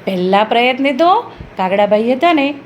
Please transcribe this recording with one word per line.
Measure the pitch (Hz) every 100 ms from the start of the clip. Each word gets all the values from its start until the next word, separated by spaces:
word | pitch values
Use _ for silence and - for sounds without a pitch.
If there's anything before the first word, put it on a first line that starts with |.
| -
પહેલા | 185 185 196
પ્રયત્ને | 214 233 247 254 269
તો | 254 330 427 - - - -
કાગડાભાઈ | 185 202 202 208 226
હતા | 262 339
ને | 320 277 285